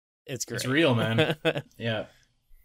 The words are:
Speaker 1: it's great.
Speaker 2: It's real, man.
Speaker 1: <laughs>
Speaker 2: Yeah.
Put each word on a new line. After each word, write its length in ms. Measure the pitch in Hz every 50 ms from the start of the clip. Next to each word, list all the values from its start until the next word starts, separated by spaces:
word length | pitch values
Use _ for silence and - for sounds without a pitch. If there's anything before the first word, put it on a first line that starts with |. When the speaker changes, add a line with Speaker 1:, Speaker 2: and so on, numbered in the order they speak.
| _ _ _ _ _
Speaker 1:
it's 180 | - 135 117 -
great. 120 | - 117
Speaker 2:
It's 100 | 113 -
real, 280 | 123 131 151 165 143 123
man. 420 | 113 110 110 113 117 156 127 - -
Speaker 1:
<laughs> 220 | - 165 151 143 - - _ -
Speaker 2:
Yeah. 280 | 113 117 110 107 - - _ _ _ _ _ _ _ _ - - _